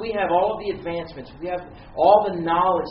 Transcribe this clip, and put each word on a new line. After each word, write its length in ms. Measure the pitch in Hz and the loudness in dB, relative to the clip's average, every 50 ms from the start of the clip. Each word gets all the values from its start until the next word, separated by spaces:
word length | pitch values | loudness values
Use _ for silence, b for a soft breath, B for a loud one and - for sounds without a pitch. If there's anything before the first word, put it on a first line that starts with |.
we 120 | 220 226 | -6 -4
have 180 | 214 202 190 - | -2 -2 0 2
all 280 | 165 180 196 214 214 214 208 | 2 2 2 0 -2 -4 -6
the 60 | 202 | -6
advancements, 600 | 170 135 131 170 170 170 160 156 - 139 123 - - 143 | -6 -6 -6 -8 -8 -8 -8 -10 -12 -16 -16 -16 -14 -12
we 100 | 160 180 | -8 -8
have 120 | 180 180 - - B B B B B | -6 -8 -8 -12 B B B B B
all 360 | - 156 180 208 214 208 202 | 4 6 8 8 6 6 2
the 100 | 180 170 | -4 -4
knowledge 460 | 165 165 165 170 180 185 180 165 151 - | -2 0 2 2 2 2 2 0 -2 -6